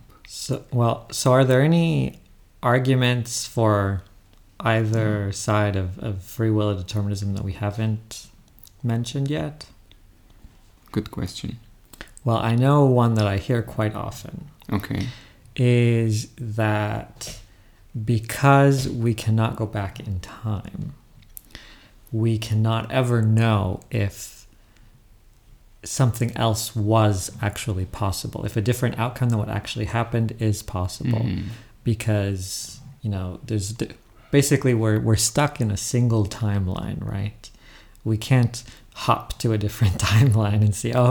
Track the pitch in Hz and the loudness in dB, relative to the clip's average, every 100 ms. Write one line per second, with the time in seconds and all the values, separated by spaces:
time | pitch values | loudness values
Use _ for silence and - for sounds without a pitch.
0 | - - - - - 127 - 120 117 117 | -20 -20 -20 -14 -8 -8 -4 0 0 0
1 | - - 131 127 135 127 147 170 165 147 | -6 -2 4 4 6 4 6 4 2 0
2 | 127 - - - _ _ 123 127 127 127 | -2 -6 -20 -20 _ _ 0 2 4 4
3 | 123 123 117 - - - 110 104 98 98 | 4 0 -2 -8 -4 0 2 4 2 -2
4 | - - _ - _ _ 117 113 110 113 | -6 -20 _ -20 _ _ 0 0 0 0
5 | 107 104 101 98 - 107 104 95 92 95 | 0 0 -4 -6 0 0 2 0 -4 -6
6 | 117 95 - - 110 107 104 98 92 107 | -6 -8 -10 -2 0 2 0 -2 -4 -4
7 | 101 101 101 98 101 - 104 104 110 110 | -2 -4 -4 -4 -6 -4 -6 -2 -2 -4
8 | - - - - _ - - - 120 117 | -8 -18 -18 -20 _ -20 -20 -8 -4 -4
9 | 117 139 139 151 151 151 - - - - | -4 -6 -4 -4 -6 -10 -20 -20 -20 -20
10 | - _ _ - - - - _ - 110 | -20 _ _ -20 -20 -20 -20 _ -6 -6
11 | - - 90 - - - - - _ - | -6 -8 -8 -6 -10 -10 -18 -20 _ -20
12 | - - 117 113 117 117 131 147 135 123 | -20 -6 -2 0 2 2 4 6 6 6
13 | 117 110 104 98 - 120 110 - 110 104 | 4 4 2 0 0 -2 -2 -4 -4 -4
14 | - - - - - - - 104 - 92 | -10 -12 -14 -14 -16 -18 -6 -6 -4 -6
15 | 120 - - - - - 123 120 120 117 | -6 -10 -20 -20 -14 0 4 4 4 4
16 | 113 107 - - 117 107 107 107 107 110 | 2 0 -2 -10 -8 -2 0 0 -2 -4
17 | 107 - - - - - - _ - 120 | -8 -14 -16 -16 -20 -20 -20 _ -12 -8
18 | 110 117 113 - 139 139 139 135 135 123 | 0 -2 -2 2 6 6 6 4 -2 -2
19 | 117 110 110 110 113 - 110 104 98 - | -2 0 0 2 0 -2 -6 -4 -6 -8
20 | 110 92 - - 110 101 - - 101 - | -8 -8 -8 -10 -6 -6 -8 -10 -12 -12
21 | _ - - - - - - - - - | _ -20 -18 -18 -18 -20 -20 -20 -20 -20
22 | - 110 117 110 113 107 110 113 113 131 | -8 0 0 0 0 0 2 0 -2 -2
23 | 123 120 110 110 113 107 98 - - 113 | 2 2 4 4 4 4 0 -4 -4 -2
24 | 101 - - - - - _ _ - - | -2 -4 -16 -18 -20 -20 _ _ -20 -20
25 | _ - _ _ - - - - - - | _ -20 _ _ -20 -20 -20 -18 -10 0
26 | 127 - 117 - 113 110 - 113 104 110 | 0 2 -4 0 0 0 -4 -2 2 4
27 | 107 98 - - 107 - - 95 90 - | 4 2 -4 -6 -6 -6 -6 -4 -6 -4
28 | 98 - 113 - - 117 107 120 123 117 | -4 -4 -6 -8 -4 -2 0 0 -2 -2
29 | 120 117 123 113 110 104 - 113 110 120 | -4 -2 0 0 0 -4 -6 -6 -4 -2
30 | 117 117 110 107 110 101 - 92 92 - | -2 0 -2 0 0 0 -4 -4 -4 -4
31 | 127 113 120 90 95 - - - - 107 | -2 0 0 -2 -6 -10 -18 -6 -4 -2
32 | - 104 98 98 95 - - - - - | 0 0 0 -4 -6 -10 -12 -16 -20 -8
33 | 110 98 92 - 113 107 98 110 - - | -6 -4 -6 -10 -4 -4 -4 -6 -8 -10
34 | _ - - 143 139 139 135 117 110 107 | _ -20 2 2 4 2 4 2 2 2
35 | 113 110 - - 147 - 113 98 - 123 | 2 2 2 2 0 0 -2 -2 -2 2
36 | 120 113 101 - 107 101 92 87 - - | 2 2 0 -2 -2 0 -2 -4 -6 -6
37 | 104 98 104 - - - - - - - | -6 -6 -6 -10 -20 -20 -20 -20 -20 -8
38 | 110 110 - 131 117 - - - - - | -4 -2 2 4 4 -2 -14 -20 -20 -8
39 | - 117 - - 123 110 104 - 101 85 | 0 0 -2 -4 0 0 0 0 0 2
40 | 95 107 139 107 104 107 107 98 117 123 | 2 6 6 4 4 4 2 2 -2 2
41 | 123 | 4